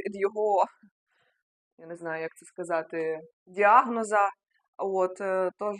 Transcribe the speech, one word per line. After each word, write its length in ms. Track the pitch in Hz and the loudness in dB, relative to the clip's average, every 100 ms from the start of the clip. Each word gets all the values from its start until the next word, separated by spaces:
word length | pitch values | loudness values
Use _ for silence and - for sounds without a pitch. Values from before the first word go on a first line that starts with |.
| - | -8
від 100 | 196 | -2
його, 500 | 196 214 214 196 190 _ 202 _ _ _ _ _ _ _ _ _ | -2 0 0 2 0 _ -20 _ _ _ _ _ _ _ _ _
я 100 | 165 | -16
не 80 | 170 | -12
знаю, 260 | 170 160 | -8 -6
як 100 | 165 - | -8 -10
це 100 | - | -20
сказати, 760 | - 175 165 160 165 160 160 160 _ _ | -10 -2 -2 -2 -4 -4 -6 -10 _ _
діагноза. 840 | 185 202 233 233 233 214 214 196 - _ _ _ - | 2 6 6 6 -2 0 2 2 -2 _ _ _ -8
От, 440 | 196 190 185 185 | -4 0 -2 -2
е, 300 | 196 190 180 - | -4 -2 -2 -4
тож, 180 | 208 | -8